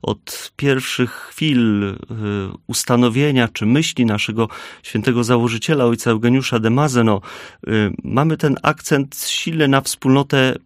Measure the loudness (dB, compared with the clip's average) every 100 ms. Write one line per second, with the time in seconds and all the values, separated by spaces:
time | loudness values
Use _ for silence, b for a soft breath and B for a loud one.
0 | -4 -6 -10 -16 -16 -4 0 0 -2 -2
1 | -4 -4 -18 -4 0 2 2 2 -2 -6
2 | -12 -8 -4 -4 -6 -10 -8 -8 2 4
3 | 4 2 2 2 0 0 2 2 0 0
4 | 0 0 -2 -2 -4 B B B -6 -2
5 | 0 0 2 2 2 -2 -2 2 2 2
6 | 0 2 2 2 2 0 2 2 2 2
7 | 2 2 B B B B -4 0 0 -2
8 | -2 0 0 0 0 2 0 -2 0 0
9 | 0 -8 -8 -6 -4 0 2 2 0 -2
10 | 2 2 2 2 2 -2